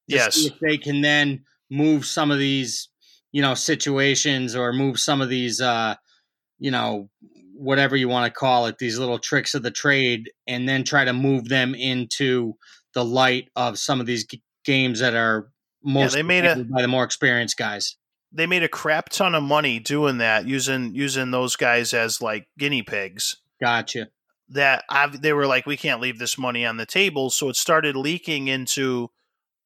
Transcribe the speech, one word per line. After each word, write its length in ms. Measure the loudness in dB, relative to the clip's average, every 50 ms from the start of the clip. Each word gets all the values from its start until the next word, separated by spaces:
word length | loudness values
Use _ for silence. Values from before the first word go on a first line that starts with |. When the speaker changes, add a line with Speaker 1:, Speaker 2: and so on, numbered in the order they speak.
| _ 0
Speaker 1:
to 40 | 2
Speaker 2:
Yes. 200 | 4 4 4 4
Speaker 1:
see 100 | 2 2 0
if 120 | -2 -2
they 160 | 0 0 0
can 240 | 0 -2 -2 0 2
then 440 | 2 4 4 4 2 2 -2 -4 -10 _ _ _ _ _
move 340 | 0 2 4 4 4 2 0
some 260 | -2 -2 0 2 2
of 80 | 2 2
these, 520 | 2 0 0 0 -2 -4 -6 -8 -10 -12 _ _ _ _ _ _ _ _
you 100 | -2 0
know, 120 | 2 2 0
situations 1000 | 0 0 -2 -2 0 0 -2 0 2 2 2 2 2 0 0 0 0 -2 -4 -2
or 180 | -2 -2 0
move 280 | 0 0 0 0 0 -2
some 220 | 0 0 0 0
of 80 | 0 -2
these, 320 | -2 -2 -2 -2 -2 -2
uh, 340 | 0 0 0 0 0 -2 -4 -6 _ _ _ _ _ _ _ _ _ _ _ _
you 120 | -4 -2
know, 400 | -2 0 -2 -2 -4 -4 -8 -12 _ _ -20 _ _ _ _ -20 -18
whatever 420 | -8 -2 0 2 4 4 4 2
you 100 | 2 2
wanna 240 | 2 2 0 0 -2
call 360 | -2 0 2 4 4 4 2
it, 100 | 0 -2
these 220 | -4 -4 -4 -4 -2
little 200 | -2 -2 -2 -4
tricks 360 | -2 -2 -2 -2 0 -2 -4
of 80 | -4 -4
the 60 | -4
trade, 580 | -6 0 0 2 2 4 2 0 0 -2 -6 -12 -20 _ _
and 220 | -8 -6 -4 -2 0
then 160 | 0 -2 -2
try 200 | 2 2 2 2
to 80 | 2
move 360 | 0 0 2 2 0 0 0 0
them 260 | 0 0 0 0 -2
into 800 | -4 -4 -4 -4 -4 -4 -6 -4 -2 0 2 2 0 0 -2 -6 -10 _ -20 -20 _ _ _
the 120 | _ -2 -2
light 440 | 2 2 4 4 4 2 0 -4 _ _
of 200 | -2 -2 -2 -2
some 220 | -4 -2 -2 0 0
of 80 | 0
these 180 | -2 -4 -4 -4
g-, 180 | -8 -14 -20 _ _ _ _ _
games 360 | 0 2 2 2 2 0 0
that 140 | 0 2 2
are 360 | 2 2 2 0 0 -2 -8 _ _ _ _ _ _
Speaker 2:
Yeah, 220 | -4 0 2 2 2
Speaker 1:
most 80 | 2
Speaker 2:
they 100 | 2 -2
made 220 | 0 2 2 4 4
a 180 | 4 2 0 -2
Speaker 1:
by 180 | -2 0 0
the 40 | 2
more 160 | 2 2 0
experienced 540 | 0 0 -2 0 2 2 2 2 0 -4 -4
guys. 400 | -4 -4 -6 -4 -4 -6 -8 -8 _ _ _ _ _ _ _ -4
Speaker 2:
they 120 | -2 0
made 180 | 0 2 0 0
a 40 | -2
crap 400 | -4 -4 -2 0 0 0 -2 -4
ton 260 | -2 0 0 2 2
of 80 | 0
money 360 | 2 2 2 2 2 0 -2 -4
doing 400 | -4 -2 0 2 2 2 2 2
that, 280 | 2 2 2 2 2
using, 480 | 0 -2 -2 -2 -2 -2 -2 -4 -4 -4
using 360 | -4 -4 -2 -2 -2 -2 0
those 240 | 0 0 0 -2 -2
guys 400 | 0 2 2 2 2 2 0 0
as, 260 | 0 0 -2 -2 -4
like, 280 | -4 -4 -6 -6 -10 _ _ -6
guinea 240 | -4 -2 -2 -2
pigs. 540 | -4 -4 -6 -6 -6 -8 -6 -6 -6 -6 -6 -8 _ _ _ _
Speaker 1:
Gotcha. 460 | 0 0 0 0 -2 -4 -8 -10 -10 -10 _ _ _ _ _ _ _ _
Speaker 2:
That 360 | -2 2 4 4 4 2 -2 -2
I've, 320 | 2 2 2 2 -2 -2
they 100 | 0 2
were 140 | 2 4 2
like, 200 | 2 2 0 0
"We 100 | -2 -6
can't 240 | -2 -2 -2 -2 0
leave 180 | -2 -4 -4 -4
this 180 | -6 -6 -4
money 300 | -2 -4 -2 -2 0 -2
on 100 | -2 -2
the 80 | -4 -8
table." 460 | -2 0 2 2 2 0 -2 -2 -2
So 180 | -2 -2 -2 -2
it 80 | -2
started 400 | -2 2 2 2 2 2 0 -2
leaking 520 | -2 -2 -4 -4 -4 -6 -6 -6 -4 -2 -4
into 600 | -4 -4 -4 -4 -2 -2 0 0 -2 -2 -4 -6 -12 _ _ _ _ _ _ _ _ _ _